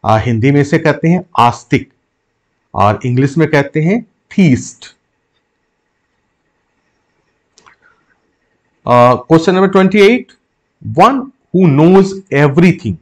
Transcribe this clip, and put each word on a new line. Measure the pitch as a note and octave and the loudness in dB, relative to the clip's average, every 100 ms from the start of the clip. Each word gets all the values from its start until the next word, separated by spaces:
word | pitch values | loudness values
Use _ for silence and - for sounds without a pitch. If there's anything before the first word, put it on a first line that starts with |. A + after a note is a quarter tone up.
| A2 | -2
आ, | A2 | -2
हिंदी | A#2 A2+ B2+ | -2 -2 0
में | C#3+ | 0
इसे | C#3 E3 | 0 -2
कहते | D#3 C#3+ E3 | -2 -2 -2
हैं | F3+ F3+ - | -2 -4 -2
आस्तिक | A#2+ A#2 - B2 - _ _ _ _ _ _ _ _ - | 0 -2 -6 -6 -6 _ _ _ _ _ _ _ _ -2
और | G2+ G#2+ B2+ | -2 -2 -4
इंग्लिश | B2 C3+ D#3+ | -2 -2 -2
में | D3+ | -2
कहते | D3+ C#3 D#3 | -2 -4 -4
हैं | D#3 A3 | -2 -4
थीस्ट। | - _ _ - F3+ A#2+ - - - _ _ _ _ _ _ _ _ _ _ _ _ _ _ _ _ _ _ _ _ _ _ _ _ _ _ _ _ _ _ _ _ _ _ _ _ _ _ _ - | -6 _ _ -2 0 0 -4 -20 -20 _ _ _ _ _ _ _ _ _ _ _ _ _ _ _ _ _ _ _ _ _ _ _ _ _ _ _ _ _ _ _ _ _ _ _ _ _ _ _ -2
आ, | B2 B2 B2 | 2 2 0
question | - D#3+ D#3+ F#3 | 0 0 0 0
number | F#3+ | 0
ट्वेंटी | G3 F#3+ G#3 | 0 0 2
एट, | G3+ B3 B3+ _ _ _ _ _ A2+ | 2 2 -6 _ _ _ _ _ -10
one | A2+ G#3 C4+ - _ _ F3+ | 0 0 0 -8 _ _ 0
who | F#3 C#3 | 2 4
knows | D#3+ F#3+ G3 F#3+ - | 4 4 2 -4 -6
everything | C#3 D3 C#3 F3 - A2+ E2+ | -2 0 2 0 0 -6 -10